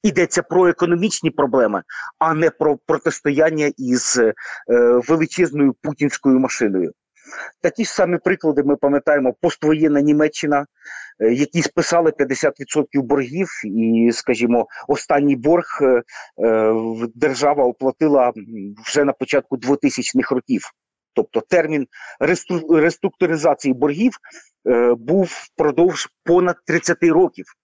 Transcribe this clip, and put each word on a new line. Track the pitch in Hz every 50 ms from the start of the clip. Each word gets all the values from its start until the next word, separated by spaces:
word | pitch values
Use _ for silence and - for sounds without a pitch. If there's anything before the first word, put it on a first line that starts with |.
Йдеться | - 214 143 190 175 - - 180
про | 165 _ 165 185 185 175
економічні | 170 - 180 170 175 170 180 - - - - 156
проблеми, | - - 151 127 110 131 117 107 101 92 - _ - - - - _ _
а | 156 160 160
не | 156 165 160
про | - _ 156 156 143 - _
протистояння | - 160 151 _ 165 - - _ 151 139 139 156 165 160 156 147 147 -
із, | - 135 123 127 123 - - - 127
е, | 117 110 104 - - - - - - - 120 120 120 120 120 123 123 -
величезною | 160 160 160 156 - - 175 156 135 147 143 139 123 _
путінською | - 151 143 _ 147 143 - - - 135 131 131
машиною. | 131 123 - - 120 104 95 92 87 78 - _ _ _ _ _ _ - - - - - _ _
Такі | - 170 - - 220
ж | -
самі | - - 185 175 180 170
приклади | _ 180 190 - - 156 143 143
ми | 135 143 143
пам'ятаємо, | - - 139 143 143 - 156 147 143 131 127 123 _
поствоєнна | - 170 - _ - 151 156 151 160 151 147 143
Німеччина, | 143 147 147 147 151 151 - - - 147 147 143 147 _ _ _ - - - - - - _ _
е, | 104 113
які | 123 131 147 - - 170
списали | 147 - _ 175 165 - 170 170 165 160
п'ятдесят | 151 - 143 127 135 - - 143 - -
відсотків | 139 - - 151 135 - - 139
боргів, | 131 117 139 139 131 120 143 180 190 - - - -
і, | 107 95 113 113 113 113 113 117 120
скажімо, | 113 - - - 123 110 120 117 120 120 113 _ - - - -
останній | 147 147 - - 160 147 143 143 139
борг, | 123 113 147 170 175 160 - - -
е, | 143
е, | 131 127 120 117 _ - - - - _ - 107 117 110 110 110 110
в-, | 110 110 113 113 113 113 117 117 113
держава | 120 147 147 131 123 143 143 147 143 131
оплатила, | 123 117 _ 131 131 127 _ 156 151 143 135 123 123 120
м, | 113 98 113 117 107 98 101 101 - -
вже | - - 147 143
на | 143
початку | 135 _ 131 - - 139 - _ 135
двотисячних | 123 113 127 143 - - 143 - - 117 - - 131 127 -
років. | 135 127 _ - 127 95 - - _ _ _ _ _ _ _ _ _
Тобто | - 214 _ - 113
термін | - _ 180 175 156 151 156 147 127 _ _ - - - - _
рестру-, | 135 151 180 160 - - 185 170 160 156 170 160
реструктуризації | 151 170 165 _ - 190 _ _ 180 160 165 156 147 165 143 - - 139 127
боргів, | 123 135 147 143 160 226 247 - - _ - - - _ _ _ _ _ -
е, | 123 120 120 120 120
був | 117 113 131 170 196 185
впродовж | 165 - - - - _ - 156 151 131 143 170 185 160 - - - _ _ _
понад | - 175 180 180 180 170 _ _
тридцяти | - 160 165 - - 170 _ 175 170
років. | 160 175 185 160 _ - - _ _ _